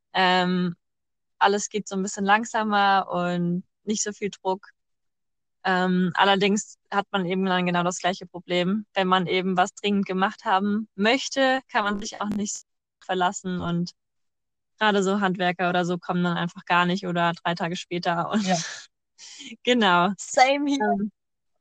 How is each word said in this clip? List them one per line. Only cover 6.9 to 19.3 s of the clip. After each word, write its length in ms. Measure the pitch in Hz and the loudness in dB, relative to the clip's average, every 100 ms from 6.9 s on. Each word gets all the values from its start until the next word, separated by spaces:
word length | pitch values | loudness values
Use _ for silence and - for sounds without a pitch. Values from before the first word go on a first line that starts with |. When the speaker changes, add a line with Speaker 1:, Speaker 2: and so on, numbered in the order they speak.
Speaker 1:
hat 160 | 202 196 | -4 -2
man 140 | 196 175 | -4 -2
eben 180 | 190 | 0
dann 220 | 190 180 180 | 0 0 0
genau 160 | 175 | 0
das 140 | 175 185 | -2 -2
gleiche 280 | 175 190 180 | -4 -4 -10
Problem. 600 | 175 - 175 180 214 208 | -16 -4 0 0 -2 -2
Wenn 140 | - 185 | -2 2
man 180 | 185 175 | 2 2
eben 300 | 185 185 180 | 0 0 0
was 180 | 196 | 0
dringend 320 | - 208 202 196 | 0 0 0 0
gemacht 380 | 185 196 - | 0 -2 -2
haben 440 | 226 190 202 208 220 | 0 0 0 -2 -6
möchte, 680 | - 208 269 - 277 262 262 - | -2 0 2 -2 0 2 2 -2
kann 140 | 240 | -4
man 160 | 202 202 | -2 -4
sich 200 | 220 - | -8 -8
auch 80 | 202 | -6
nicht 320 | 208 208 - - _ _ _ | -4 -4 -8 -14 _ _ _
verlassen 560 | - 185 180 202 190 180 | -6 -2 0 -2 -6 -6
und 320 | 170 170 175 - _ _ _ _ _ _ _ _ | -2 -2 -4 -8 _ _ _ _ _ _ _ _
gerade 240 | 214 202 | 2 2
so 160 | 190 202 | 2 2
Handwerker 500 | 190 180 180 175 180 | 0 0 -2 0 0
oder 140 | 180 175 | 0 0
so 120 | 180 | -4
kommen 260 | - 180 | -2 -2
dann 120 | 175 170 | 0 -2
einfach 260 | 170 - - | -4 -8 0
gar 200 | 175 175 | 2 2
nicht 200 | 185 180 | 0 -2
oder 260 | 170 170 170 | 0 0 0
drei 100 | 175 | -4
Tage 220 | 170 170 180 | -2 -4 -6
später 540 | - 175 175 170 - | -6 -4 -2 -2 -2
und 120 | 214 | -2
Speaker 2:
Ja. 220 | 190 175 165 - - _ _ _ | 0 -2 -2 -12 -18 _ _ _
Speaker 1:
<laughs> 340 | - | -20